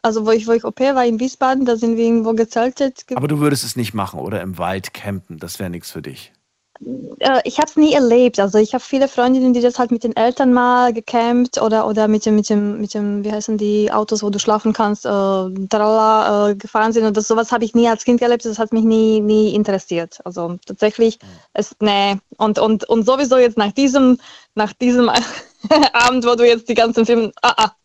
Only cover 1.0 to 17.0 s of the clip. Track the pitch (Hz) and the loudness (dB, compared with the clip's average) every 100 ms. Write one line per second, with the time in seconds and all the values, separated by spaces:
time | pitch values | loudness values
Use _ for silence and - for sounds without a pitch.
1 | 240 226 254 - 262 269 254 226 233 226 | 0 -2 -4 -2 -2 0 -2 0 -2 0
2 | 233 233 220 226 220 233 240 254 277 - | 2 0 0 -2 -2 -2 -4 -2 -4 -4
3 | - 247 143 151 147 139 127 127 110 107 | -10 -6 -2 0 0 0 -4 -6 -6 -6
4 | 95 78 71 104 92 85 87 95 - - | -8 -8 -8 -8 -8 -6 -6 -6 -10 -14
5 | 104 98 - 80 85 - 92 87 - - | -10 -10 -12 -16 -14 -10 -10 -10 -12 -14
6 | 73 65 - _ _ _ _ _ - 262 | -14 -16 -20 _ _ _ _ _ -14 -14
7 | - - - 262 - - 302 - 302 294 | -14 -6 -2 0 -2 -4 -2 2 2 4
8 | 247 233 247 226 196 214 214 254 - 269 | 4 4 4 2 0 2 0 -2 -4 -2
9 | 269 - 247 262 254 247 240 240 240 233 | 0 0 0 2 2 2 0 0 -2 -2
10 | 233 220 226 247 262 247 247 247 247 226 | -2 0 0 2 2 4 4 2 2 0
11 | - 240 233 240 247 - 226 220 220 214 | -4 -2 0 2 0 0 0 0 0 0
12 | 214 214 214 214 202 208 208 208 208 214 | 2 0 2 0 2 0 -2 -4 -8 -6
13 | 208 202 208 214 208 214 208 208 208 - | -4 -4 -4 -6 -4 -4 0 0 0 -2
14 | 214 220 208 202 - 214 220 214 214 208 | -2 -4 -4 -4 0 0 0 0 -2 -2
15 | - 202 196 196 185 190 190 220 214 220 | -2 -2 0 -2 -4 -8 -4 0 2 2
16 | 220 220 - 208 208 202 208 220 220 226 | 4 2 2 2 0 -2 -4 -2 0 0